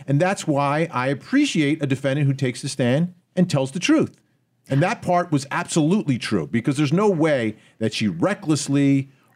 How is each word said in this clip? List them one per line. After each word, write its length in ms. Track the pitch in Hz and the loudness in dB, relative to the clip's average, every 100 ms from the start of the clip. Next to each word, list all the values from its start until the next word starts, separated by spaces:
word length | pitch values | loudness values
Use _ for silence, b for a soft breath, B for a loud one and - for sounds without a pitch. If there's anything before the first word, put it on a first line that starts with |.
| - | -2
and 140 | 139 | 2
that's 260 | 175 196 - | 2 0 -2
why 400 | 139 143 147 165 | 0 0 0 -2
I 180 | 120 127 | -2 -2
appreciate 760 | 143 - 269 294 175 143 160 | -4 0 0 2 2 0 0
a 20 | 147 | -2
defendant 420 | 131 139 135 139 | -2 -2 0 0
who 60 | |
takes 280 | 139 131 123 | 0 -2 -4
the 80 | 139 | -8
stand 440 | - 123 135 180 - _ - | -2 0 2 0 -6 _ -2
and 120 | 180 | 0
tells 220 | 147 131 | 0 -2
the 80 | 180 | -4
truth. 360 | - 302 - - _ _ _ _ - | 0 2 0 -6 _ _ _ _ -4
And 120 | 135 | 0
that 200 | 175 233 | 0 -2
part 280 | - 175 175 | 0 0 0
was 160 | 147 135 | -2 -2
absolutely 640 | 175 175 175 151 208 156 120 | -6 -2 0 2 2 0 -2
true, 300 | - 101 76 | -2 -2 -2
because 300 | 117 110 135 | -2 -2 0
there's 160 | 147 | 0
no 160 | 165 214 | 2 2
way 480 | 170 156 139 113 107 b b | 2 2 2 0 -6 b b
that 140 | 113 | -4
she 140 | - 110 | -2 -2
recklessly 1040 | 82 165 202 151 147 - 139 139 139 135 b b | 0 -2 -2 -2 -2 0 0 2 2 -2 b b